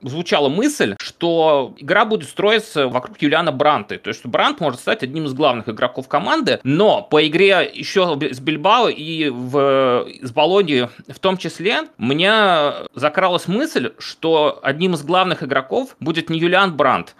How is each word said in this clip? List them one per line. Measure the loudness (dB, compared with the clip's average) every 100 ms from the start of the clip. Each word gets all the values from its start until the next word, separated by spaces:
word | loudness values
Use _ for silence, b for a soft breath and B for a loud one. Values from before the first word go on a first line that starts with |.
звучала | -8 -8 -2 0 2
мысль, | 0 -2 0 -4 -4
что | -12 -6 -2 2 4 2 0 -8
игра | -2 0
будет | 2 -2 -6
строиться | -2 0 0 -2 -2 -2
вокруг | -2 -6 -4
Юлиана | 0 2 0
Бранты. | 0 2 2 -2 -10
То | -8
есть | -10 -4
Брант | 0 0 0
может | -4 -4
стать | -4 -4
одним | -4 -6
из | -6
главных | 0 0 0 -4
игроков | -4 -4 -4 -4
команды, | -2 0 0 0 0 0
но | 2 4 2
по | 2 2 4
игре | 4 4 4 0
ещё | -4 -4 0 0 0
с | -4 -6
Бильбао | -4 0 2 4 2
и | -2 -6 -4 -4
в, | -4 -4 0 2 4 2 0 -2 -8
с | -6
Болоньей | 0 2 4 2 0 -2 B -20
в | -4
том | -2 -2
числе, | -4 -6 -2 -2 -4 -6
у |
меня | -2 2 4 4 4 2 0 -4 -10
закралась | -4 -4 0 0 0 -2
мысль, | -2 -2 -2 -4 -6
что | -16 -6 0 2 2 0
одним | -4 -2 0 -2
из |
главных | 0 0 2 -2
игроков | -2 -2 0 -4 -4 -6
будет | -6 -4 -2
не | -2
Юлиан | 2 2 2 2
Брант, | 2 2 -2 -14